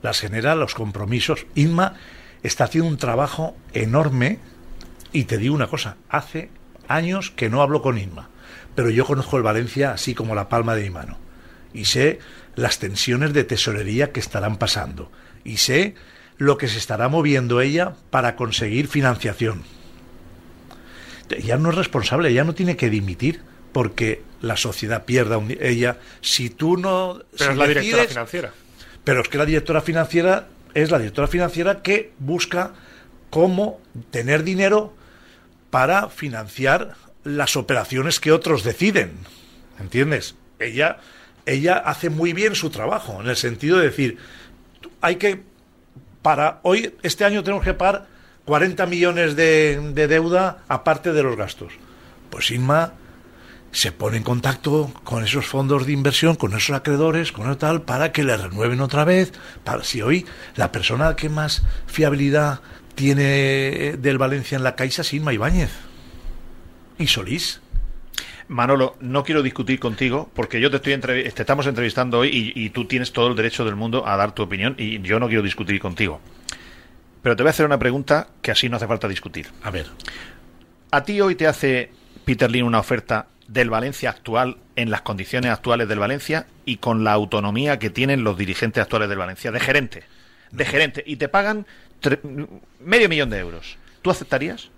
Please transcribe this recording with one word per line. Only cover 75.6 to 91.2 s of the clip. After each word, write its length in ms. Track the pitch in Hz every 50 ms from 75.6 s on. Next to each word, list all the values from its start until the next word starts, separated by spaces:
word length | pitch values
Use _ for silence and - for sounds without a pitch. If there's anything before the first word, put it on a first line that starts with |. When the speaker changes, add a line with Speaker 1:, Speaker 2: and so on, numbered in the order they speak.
| 107 87 101 95
Speaker 3:
contigo. 420 | - 98 87 - 110 90 76 - - - - - - - - - - - - - - - - - - _ _ -
Pero 140 | - 123 117
te 60 | 98
voy 60 | 127 156
a 20 |
hacer 160 | 151 - 156
una 120 | 147 143 127
pregunta 500 | 123 127 123 139 135 - 147 151 - - - -
que 100 | - -
así 180 | 107 - - 123
no 80 | 120
hace 100 | 113 113
falta 200 | 101 117 104 -
discutir. 420 | 104 95 - - - 80 - 76 - - -
Speaker 1:
A 80 | - 107
ver. 160 | 90 85 73 - - - - - - - - - - - - - - - - _ _ _ _ -
Speaker 3:
¿A 120 | - 143 135
ti 160 | - 208 202
hoy 140 | 202 190 180
te 120 | - 160
hace 460 | 156 143 - - 139 131 127 - - - - - - - - -
Peter 260 | - 127 107 135 120
Lim 160 | 117 123 123
una 120 | 117 117 110
oferta 460 | 101 - 131 110 - - 117 110 - _ _ _ _
del 240 | - 107 127 123 117
Valencia 400 | 110 110 120 139 135 - - 123
actual, 480 | 107 - _ - 110 117 127 127 123 - - _ _
en 140 | - 117 113
las 120 | 107 101
condiciones 480 | - - 107 95 95 - - 127 123 123
actuales 360 | 113 - - 123 117 120 117 101
del 100 | 107 104
Valencia 480 | 101 104 135 143 - - 156 160 - _ _ - _
y 120 | - 123 -
con 240 | - 123 113 110 110
la 80 | 110
autonomía 680 | 107 107 107 95 - 104 101 101 101 117 139 147 143 110
que 120 | 110 107
tienen 320 | - 120 127 135 139 131 117
los 120 | 107 98
dirigentes 460 | 87 101 90 92 - - 113 - 123
actuales 260 | 104 - 123 110 107 101
del 100 | 101 98
Valencia, 320 | 90 90 92 - - 123
de 80 | 110 120
gerente, 420 | - - 135 147 135 - - - - - - - - - - _ _ -
de 120 | - 127 139
gerente, 360 | - - 143 156 143 127 147 -
y 100 | 151 147
te 120 | 120